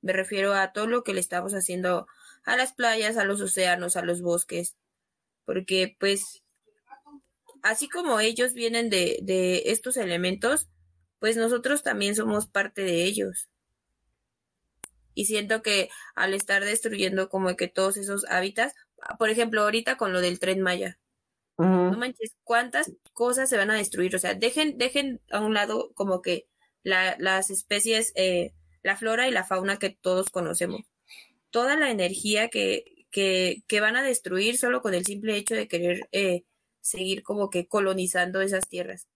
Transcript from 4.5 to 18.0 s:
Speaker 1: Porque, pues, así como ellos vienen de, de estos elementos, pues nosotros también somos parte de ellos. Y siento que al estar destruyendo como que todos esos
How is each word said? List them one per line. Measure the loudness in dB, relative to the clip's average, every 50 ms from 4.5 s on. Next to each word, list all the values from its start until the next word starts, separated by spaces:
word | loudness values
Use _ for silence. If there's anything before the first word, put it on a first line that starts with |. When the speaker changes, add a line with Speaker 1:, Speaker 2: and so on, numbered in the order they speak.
| -4 -4 -4 -6 -8 _ _ _ _ _ _ _ _ _ _ _ _ _ _
Speaker 1:
Porque, | -4 -4 -4 -2 0 0 0 0 0 -2
pues, | _ 0 0 2 0 -2 -8 -12 -18 _ _ _ _ _ _ _ _ _ _ -20 -20 _ -20 -20 -20 _ _ _ _ _ -20 -20 -2
así | 0 0 0 0 -4
como | -4 -4 -4 0 0 2 4
ellos | 2 2 2 2 0 0 0
vienen | -2 -2 0 0 0 0 2
de, | 2 2 2 2 0 -2 -2
de | 0 2 2 2 2 2 2 2
estos | 0 0 0 -2 -4 -4
elementos, | -2 -2 -2 -2 0 0 -2 -2 0 0 0 0 0 -2 -6 _ _ _ _ _ _ _ _ _ _
pues | -2 0 0
nosotros | 2 2 2 0 0 2 0 0 0 0
también | -2 -2 0 0 0 0
somos | 0 0 0 0 0 -2
parte | -2 _ -2 -2 -2 _ -4
de | -2 0 0 2 2
ellos. | 0 0 -2 -4 -4 -4 -8 -10 _ _ _ _ _ _ _ _ _ _ _ _ _ _ _ _ _ _ _ _ _ _ _ _ _ _ _ -20 -20 _ _ _ _ _
Y | -2 -2
siento | 0 0 0 0 0 -2 0
que | 2 2 2 2 2 0 -4 -16 -18 -12 -2
al | 0 0 0 0
estar | -2 0 0 0 2 2
destruyendo | 2 -2 0 -2 -2 -2 0 -2 0 0 0 -2 0
como | -2 0 0 0 0
que | -2 -4 -4
todos | _ 0 2 2 0
esos | -2